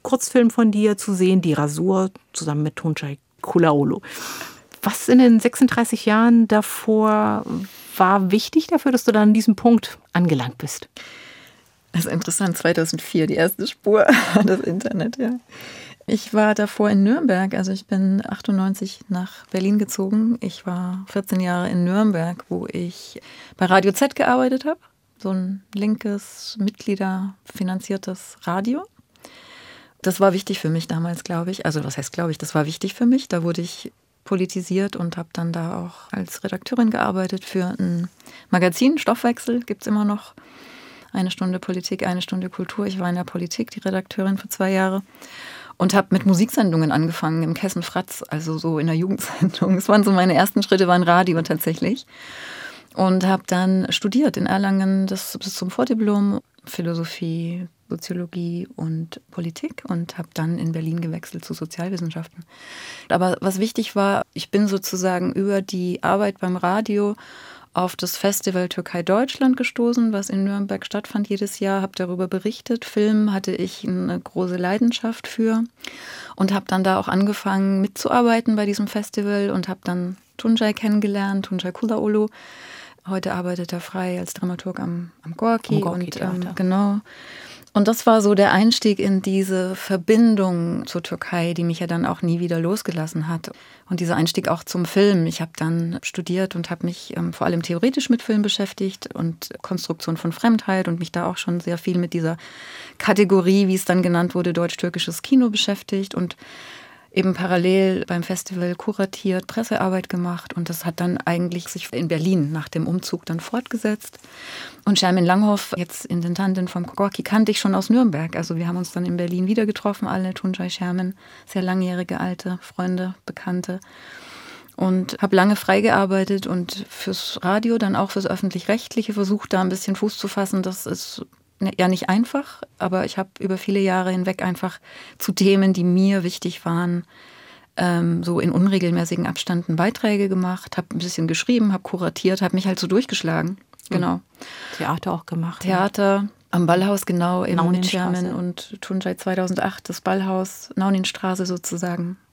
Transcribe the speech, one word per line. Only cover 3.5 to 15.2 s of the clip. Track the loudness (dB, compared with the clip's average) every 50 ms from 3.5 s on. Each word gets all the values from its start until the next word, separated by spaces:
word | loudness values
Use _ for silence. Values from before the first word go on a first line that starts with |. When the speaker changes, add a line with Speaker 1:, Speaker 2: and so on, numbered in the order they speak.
| 4 6 6 6 6 6 4 2 0 -2 -6 -10 -14 -12 -12 -12 -12 -12 -12 -14 -16 -20 -20 _ -16 -6 -4
Speaker 1:
Was | -4 -4 -2 2 6
in | 8 8
den | 10 10 8 8
sechsunddreißig | 6 4 4 4 4 4 4 2 2 0 -2 0 2
Jahren | 2 4 6 8 8 8 8 8 6
davor | 6 4 2 0 -4 -4 0 2 4 4 4 4 4 4 2 2 0 -2 -2 -4 -6 -6 -6 -8 -12 -18 -20 -14 0 2
war | 4 4 6 4 4 4
wichtig | 2 2 0 2 0 0 0 2
dafür, | 0 0 2 2
dass | 2 2 2
du | 2
dann | 4 6 6 6
an | 6
diesem | 6 6 4 2
Punkt | 4 6 6 6 6 4 0 -8 -16 _ _ 0
angelangt | 2 2 4 2 2 0 -4 -6 -8
bist? | -10 -10 -10 -10 -14 -18 _ -20 -20 -20 -20 -20 -20 -20 -20 -20 -20 -20 -20 _ _ _ _ _ _ _ -2
Speaker 2:
Das | 0 0
ist | 0
interessant, | 0 -2 -2 -2 -2 0 0 0 0 0
zweitausendvier, | 2 2 2 2 0 0 -2 -6 -6 -2 0 0 2
die | 2 2
erste | 2 2 2 2 -2 -6
Spur, | -6 -6 -4 2 4 4 6 6 6 6 4 4
<laughs> | 4 4 4 4
das | 4 2 2
Internet, | 0 -2 -4 -2 -4 -4 -2 -2 -2 -4 -2
ja. | -2